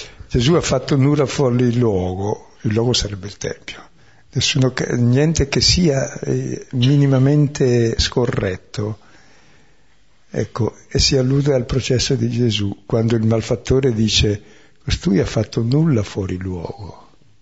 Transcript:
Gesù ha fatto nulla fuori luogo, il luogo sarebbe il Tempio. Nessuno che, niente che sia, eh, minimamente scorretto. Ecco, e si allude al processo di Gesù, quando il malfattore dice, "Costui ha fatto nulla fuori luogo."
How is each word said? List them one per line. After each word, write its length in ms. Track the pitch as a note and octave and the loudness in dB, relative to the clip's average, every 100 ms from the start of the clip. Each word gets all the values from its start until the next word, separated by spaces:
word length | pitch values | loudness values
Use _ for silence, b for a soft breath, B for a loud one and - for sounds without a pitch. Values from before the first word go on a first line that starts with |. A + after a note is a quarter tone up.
| B B B | B B B
Gesù 240 | B2+ A#2+ | 0 2
ha 80 | E3 | 2
fatto 340 | - C3 - C#3+ | 2 -2 0 2
nulla 300 | C#3 D3 C3+ | 4 2 0
fuori 500 | - C3 B2 B2 A#2+ | 0 0 4 2 2
luogo, 760 | A#2 F#2 F#2 F#2 G2+ - - - | 2 0 -2 -4 -4 -6 -10 -8
il 120 | A2+ | -2
luogo 200 | G#2+ B2 | 0 0
sarebbe 340 | A#2 G#2 G2 G2+ | 0 -2 -8 -14
il 100 | - | -10
Tempio. 520 | - - - - - - b b b | -10 -10 -14 -20 -20 -20 b b b
Nessuno 420 | C3+ - C#3+ B2+ | -4 -2 2 0
che, 220 | B2 - B2 | 0 -4 0
niente 520 | A#2+ B2+ D#3 D#3+ C3+ | 2 4 2 0 0
che 140 | C3 | 0
sia, 580 | - F3+ E3+ C3+ C3 - | 2 2 2 2 -2 -6
eh, 480 | - C3 C3 B2+ - | -4 -4 -4 -10 -6
minimamente 1300 | B2+ B2 C#3+ C#3 C3+ C3+ D3 C#3+ - C3 A#2+ A#2 - | 0 2 4 4 4 4 4 2 0 2 2 2 0
scorretto. 1000 | - - A#2+ A#2+ G#2 F#2 - - G#2+ A2 b b b b b b b b b b _ _ - - | -2 0 -2 -2 -4 -6 -10 -8 -8 -8 b b b b b b b b b b _ _ -12 -8
Ecco, 400 | G#2+ - G#2+ - - | -8 -4 -6 -6 -8
e 80 | C#3 | -2
si 180 | - C3+ | 2 2
allude 380 | B2+ C#3 C#3+ | 2 0 2
al 120 | C3 A#2+ | 0 0
processo 480 | C3+ - B2 - C3 | -4 0 -2 0 -2
di 120 | A#2 | -2
Gesù, 540 | A#2 A#2+ G#2 G2+ - - | 0 0 0 -4 -6 -4
quando 280 | A#2 A2+ A#2 | 0 2 2
il 80 | |
malfattore 680 | A2 A2 - B2 - C3 C3 | 2 0 0 -4 0 2 2
dice, 480 | A2 A2 - A2 G2+ B B B B | 0 0 2 0 -2 B B B B
"Costui 360 | - - F3 F#3+ | -4 -2 2 2
ha 60 | A2 | 2
fatto 360 | A#2+ G#2 - | -2 -2 -2
nulla 400 | A#2 C#3+ E3 A#2 | 0 2 2 2
fuori 360 | G2+ A2 F#2 F#2 | -2 -6 -6 -6
luogo." 680 | F#2+ F2+ D#2+ - F2+ - - - - - | -6 -8 -10 -12 -16 -20 -20 -20 -20 -20